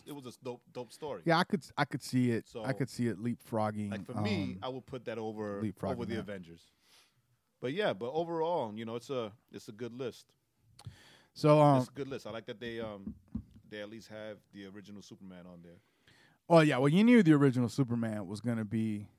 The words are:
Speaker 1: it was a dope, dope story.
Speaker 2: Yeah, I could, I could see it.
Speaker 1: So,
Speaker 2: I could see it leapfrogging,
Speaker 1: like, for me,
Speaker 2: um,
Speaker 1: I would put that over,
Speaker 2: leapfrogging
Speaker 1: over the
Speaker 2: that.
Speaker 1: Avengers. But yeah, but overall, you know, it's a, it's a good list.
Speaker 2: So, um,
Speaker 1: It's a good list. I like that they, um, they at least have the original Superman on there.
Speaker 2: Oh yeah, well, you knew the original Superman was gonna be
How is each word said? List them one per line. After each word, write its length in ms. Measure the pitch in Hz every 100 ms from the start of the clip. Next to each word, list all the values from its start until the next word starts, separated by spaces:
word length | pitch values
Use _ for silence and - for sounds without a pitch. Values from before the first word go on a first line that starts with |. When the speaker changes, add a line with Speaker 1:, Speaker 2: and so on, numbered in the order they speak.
| -
Speaker 1:
it 60 |
was 140 | 143 123
a 180 | -
dope, 180 | 127 123 _
dope 180 | 127 120
story. 300 | - 151 104
Speaker 2:
Yeah, 140 | 160 165
I 80 | 185
could, 180 | 151 - -
I 80 | 147
could 180 | 143
see 280 | - 127 123
it. 160 | 113 -
Speaker 1:
So, 120 | 120 113
Speaker 2:
I 80 |
could 160 | 131 123
see 180 | - 120
it 100 | 92
leapfrogging, 680 | 120 117 - 113 107 107 104
Speaker 1:
like, 140 | 104 87
for 100 | 104
me, 280 | 107 101
Speaker 2:
um, 160 | 64 95
Speaker 1:
I 40 | 127
would 160 | 131 -
put 200 | 131 117
that 120 | 113
over, 440 | 110 107 104 101
Speaker 2:
leapfrogging 300 | 107 - 101
Speaker 1:
over 140 | 120 113
the 100 | 113
Speaker 2:
that. 60 |
Speaker 1:
Avengers. 400 | 98 98 82 85 _ _ _ _ _ _ _ _ _ -
But 100 | 123
yeah, 220 | 180 202
but 180 | 98 117
overall, 640 | 156 170 165 160 175 113 107
you 80 |
know, 120 | 113 117
it's 120 | -
a, 220 | 131 107 101 _
it's 160 | - -
a 20 |
good 220 | 107 120
list. 400 | 123 127 - - _ _ _ _ _ - - - - _
Speaker 2:
So, 280 | - 151 151
um, 180 | 147 131
Speaker 1:
It's 80 | 127
a 60 |
good 160 | 139 135
list. 180 | 127 110
I 40 |
like 140 | 113 113
that 120 | 107
they, 220 | 117 113
um, 320 | 110 101 98 - _ - - - -
they 100 | 104
at 100 | 104
least 200 | 110 95
have 280 | 107 107 101 _
the 120 | 101 98
original 360 | 101 95 101
Superman 440 | - 101 95 90 87
on 140 | 87
there. 140 | 85 87 _ _ _ _ _ _ -
Speaker 2:
Oh 100 | 170
yeah, 180 | 156 127
well, 100 | 143
you 140 | 175 226
knew 180 | 240
the 80 | 165
original 360 | 147 139 123 117
Superman 580 | - 123 117 113 107 90
was 140 | 104
gonna 240 | 120 113 104
be 420 | 110 110 104 101